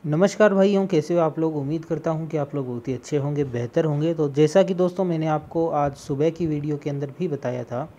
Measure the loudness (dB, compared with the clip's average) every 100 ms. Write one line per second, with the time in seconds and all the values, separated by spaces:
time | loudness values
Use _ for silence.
0 | -2 2 2 4 4 6 4 4 2 0
1 | 2 2 2 0 -2 -2 -4 -4 -4 -4
2 | -2 -4 -4 -4 -4 -4 -4 -6 -6 -8
3 | -4 -2 -2 -2 -2 -2 -2 0 0 0
4 | 0 0 0 4 6 6 4 2 0 0
5 | 0 0 0 -2 -2 -2 0 0 0 -4
6 | -6 0 0 0 -2 -2 -2 -4 -4 -6
7 | -6 -6 -4 -4 -4 -6 -6 -8 -8